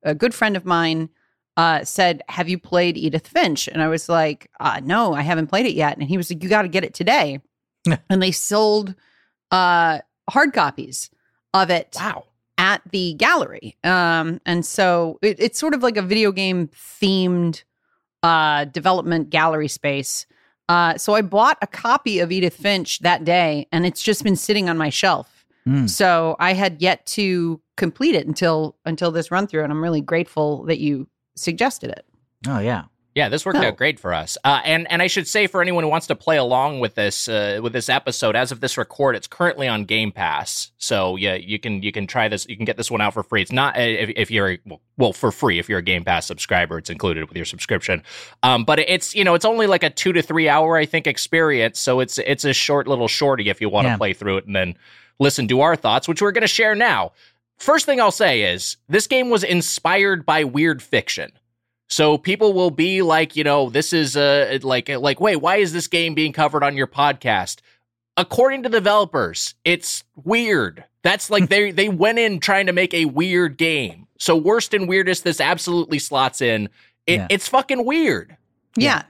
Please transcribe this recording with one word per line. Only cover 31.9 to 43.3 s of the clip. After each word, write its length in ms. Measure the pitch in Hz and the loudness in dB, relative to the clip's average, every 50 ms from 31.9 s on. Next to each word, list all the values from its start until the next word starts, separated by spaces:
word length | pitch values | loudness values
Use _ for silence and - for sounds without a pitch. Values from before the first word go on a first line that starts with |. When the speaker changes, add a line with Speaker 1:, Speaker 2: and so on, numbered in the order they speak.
Speaker 1:
it. 140 | - - - _ _ _ _ _ _ _ - | -12 -12 -16 _ _ _ _ _ _ _ -6
Speaker 2:
Oh, 120 | 123 139 110 | -4 -4 -2
yeah. 240 | 101 117 123 98 76 _ _ _ _ _ _ | -2 -2 -4 -4 -8 _ _ _ _ _ _
Speaker 3:
Yeah, 140 | 147 147 | -2 -2
this 180 | 107 120 156 - | 0 -2 -4 -2
worked 140 | 190 190 294 | -2 0 0
Speaker 1:
Oh. 40 | - | 0
Speaker 3:
out 120 | 117 104 | 0 0
great 240 | - 127 151 151 - | 0 -2 -2 -2 -2
for 140 | - 92 87 | -6 -4 -4
us. 240 | 80 78 - - - - | -4 -4 -6 -10 -2 0
Uh, 160 | 135 143 131 - | 0 2 2 0
and, 260 | 160 156 165 170 - | 0 -2 -2 -2 -2
and 120 | 170 170 | 0 0
I 60 | 180 | 0
should 200 | 180 - 196 165 | 0 0 -2 -4
say 180 | - - 214 208 | -2 0 0 0
for 160 | 185 - 190 | 0 0 0
anyone 220 | 175 180 180 170 160 | 0 0 0 0 0
who 60 | 151 | 0
wants 180 | 156 165 - | 0 -2 0
to 80 | - 156 | -2 -6
play 220 | - - 160 160 | -4 0 0 2
along 420 | 147 131 123 127 127 131 147 151 131 | 2 2 2 2 2 2 0 0 -2
with 160 | 120 107 _ | -4 -4 _
this, 320 | - 104 101 - - - | -2 -2 -2 -2 -4 -6
uh, 320 | - 113 107 104 104 101 104 | -2 -2 0 0 0 -2 -4
with 120 | 113 120 113 | -4 -4 -4
this 160 | 123 110 - | -4 -2 0
episode, 480 | 127 135 - 127 120 - - 113 107 | 0 0 0 -4 -6 -2 -2 0 2
as 160 | 117 127 120 131 | 2 0 -2 -4
of 80 | 113 | -6
this 160 | 135 127 - | -6 -6 -4
record, 400 | - 117 _ - - 143 135 120 | -4 -8 _ -2 0 0 0 0
it's 100 | 101 - | -2 -6
currently 400 | - - - 175 175 - - 139 | -12 -6 -2 -2 -2 -2 -2 -4
on 160 | 127 113 107 101 | -4 -2 -4 -2
Game 300 | 90 107 110 110 104 - | -2 -2 -2 -2 -2 -4
Pass. 580 | 101 95 80 76 73 - - - - - - _ | -4 -4 -4 -4 -4 -6 -6 -8 -10 -10 -12 _
So 400 | _ - - 123 101 95 92 92 | _ -4 -2 -2 0 0 -2 -2
yeah, 160 | 95 98 101 92 | -2 -2 -2 -2
you 240 | 92 87 92 107 104 | -4 -6 -8 -8 -8
can, 240 | - 120 104 98 95 | -6 -6 -6 -4 -6
you 80 | 104 | -6
can 160 | 98 110 98 | -6 -6 -8
try 220 | 90 - 127 110 110 | -4 -2 -2 -2 -2
this. 180 | 104 95 - | -2 -6 -8
You 80 | - 110 | -10 -10
can 80 | 101 113 | -8 -6
get 140 | 104 107 | -6 -4
this 120 | 113 113 - | -4 -6 -6
one 120 | 123 110 | -2 -2
out 120 | 104 104 - | -2 -2 -2
for 80 | 110 | -4
free. 200 | 101 _ | -8 _